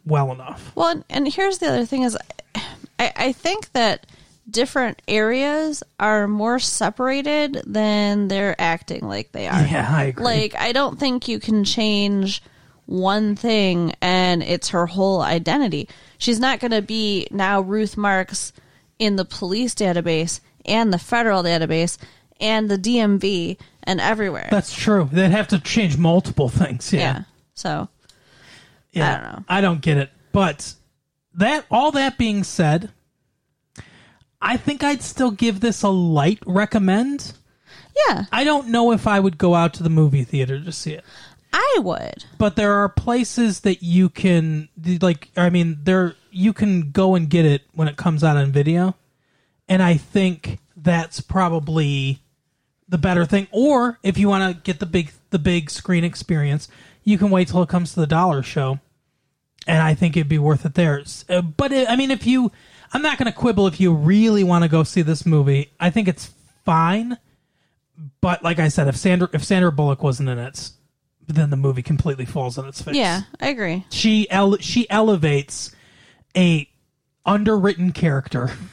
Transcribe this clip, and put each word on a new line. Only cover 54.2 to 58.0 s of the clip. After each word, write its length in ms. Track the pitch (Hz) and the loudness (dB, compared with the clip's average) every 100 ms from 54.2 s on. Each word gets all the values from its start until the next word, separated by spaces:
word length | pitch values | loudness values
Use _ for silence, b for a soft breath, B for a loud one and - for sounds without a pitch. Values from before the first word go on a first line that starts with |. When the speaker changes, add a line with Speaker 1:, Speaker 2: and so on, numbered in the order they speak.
| 202 | 2
Speaker 1:
wanna 260 | 196 190 | 4 0
get 260 | 175 - 160 | -2 -6 -6
the 60 | 180 | -2
big, 260 | 180 151 - _ | -2 -2 -8 _
the 80 | 185 | -2
big 320 | 160 175 151 | 0 0 -2
screen 340 | - - 175 | -8 -2 0
experience, 640 | 170 - - 160 143 147 - b b b | 0 -4 -2 0 0 -2 -4 b b b
you 120 | 208 202 | 0 2
can 140 | 202 | 4
wait 180 | 190 175 | 4 2
till 140 | 175 | 2
it 60 | 175 | 0
comes 240 | 180 170 | 0 -2
to 60 | - | -2